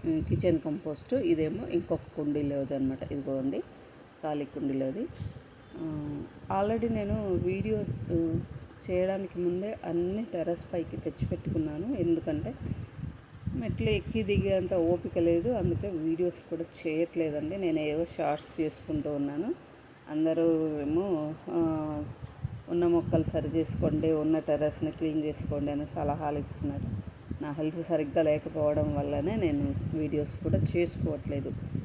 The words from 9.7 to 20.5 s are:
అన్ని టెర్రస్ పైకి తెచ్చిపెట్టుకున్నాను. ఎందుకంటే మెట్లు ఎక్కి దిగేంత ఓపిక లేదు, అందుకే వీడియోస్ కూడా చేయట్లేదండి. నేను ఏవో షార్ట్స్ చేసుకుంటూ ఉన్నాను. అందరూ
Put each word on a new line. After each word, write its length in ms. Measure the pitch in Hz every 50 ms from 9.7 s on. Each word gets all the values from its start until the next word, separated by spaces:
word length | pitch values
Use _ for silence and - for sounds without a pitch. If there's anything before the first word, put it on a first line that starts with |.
| 214 - -
అన్ని 420 | 175 165 170 175 180 190 214 233 -
టెర్రస్ 400 | - 175 156 170 170 175 - -
పైకి 240 | - 175 160 - -
తెచ్చిపెట్టుకున్నాను. 1000 | - - 160 - - - - 185 - - 160 - 165 156 151 151 151 185 240 285
ఎందుకంటే 600 | 208 170 170 165 160 - 165 151 151 160 208 269 - - - - - - - - - - - - - - - - - - - -
మెట్లు 360 | 247 233 220 - - 226 214
ఎక్కి 320 | 214 202 - - - 226
దిగేంత 520 | 214 190 208 196 190 196 196 190 185 180 196
ఓపిక 440 | 180 165 165 175 175 - 180 - 185
లేదు, 320 | 170 170 170 170 170 247
అందుకే 380 | 247 214 175 175 170 - - 202
వీడియోస్ 640 | 185 160 156 160 165 165 180 175 170 - - -
కూడా 120 | 170 160
చేయట్లేదండి. 920 | 165 170 - - - 165 156 160 170 170 - 170 160 156 147 151 147 156 180
నేను 240 | 196 190 170 156 156
ఏవో 240 | 151 151 147 156 170
షార్ట్స్ 560 | 170 - - 160 147 147 151 - - - -
చేసుకుంటూ 520 | 160 151 - - - - 156 - 139 147
ఉన్నాను. 580 | 147 285 285 - - 294 381 240 349 - - - - - - - - - - -
అందరూ 680 | 156 151 160 160 160 165 165 165